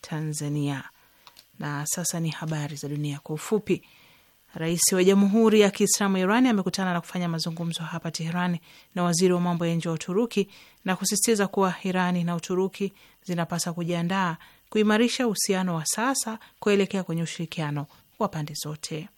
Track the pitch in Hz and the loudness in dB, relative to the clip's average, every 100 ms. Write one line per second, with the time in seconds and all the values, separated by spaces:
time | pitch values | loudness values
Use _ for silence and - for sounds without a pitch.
0 | - 156 156 151 147 147 143 135 - _ | -8 -6 -4 -4 -4 -2 -2 -4 -8 _
1 | _ _ - - _ _ 147 143 151 - | _ _ -20 -20 _ _ -8 -6 -4 -4
2 | 170 170 165 151 160 156 147 147 143 147 | -4 -2 -4 -4 -6 -4 -6 -8 -8 -6
3 | 147 143 - 156 - 214 202 170 - - | -6 -6 -8 -10 -2 -2 0 -2 -4 -20
4 | _ _ _ _ _ - 160 170 - 190 | _ _ _ _ _ -6 -2 0 2 6
5 | 180 196 202 214 220 214 202 202 202 - | 6 6 6 6 6 8 6 4 0 2
6 | 202 190 185 226 262 214 185 185 185 175 | 2 2 2 4 4 4 0 -2 -2 -2
7 | - 180 175 165 165 165 170 165 165 165 | -4 -4 -4 -2 -4 -4 -6 -6 -8 -6
8 | 165 - 160 175 180 170 _ - _ 180 | -8 -6 -4 -2 -2 -2 _ -20 _ -2
9 | 175 165 185 180 175 175 170 170 170 165 | 0 4 4 4 0 0 0 0 -2 -6
10 | - 180 240 - 196 - - _ 190 185 | -2 -2 0 0 -2 -6 -20 _ -4 -2
11 | 190 202 233 220 190 - 190 180 190 185 | 0 0 2 4 2 2 0 0 -2 0
12 | 180 180 170 170 - 185 190 - 196 - | 0 0 0 -2 -2 0 0 -2 -6 -6
13 | - _ - 175 165 175 175 170 170 170 | -20 _ -6 -4 -2 -2 -4 -4 -4 -2
14 | 170 190 185 165 - _ _ 214 208 214 | 0 0 -2 -4 -12 _ _ 2 4 4
15 | 240 - 247 190 - 190 185 165 151 - | 2 2 -2 0 0 0 0 -2 -2 -2
16 | 240 262 - 220 - _ 214 202 190 196 | 0 -2 -4 -8 -14 _ 2 2 2 -2
17 | 180 165 165 - 170 - 151 143 139 - | -2 -4 -4 -6 -8 -4 -4 -4 -6 -14
18 | _ _ 202 160 147 151 156 156 - 156 | _ _ -4 -2 -6 -8 -10 -10 -8 -10
19 | 185 | -10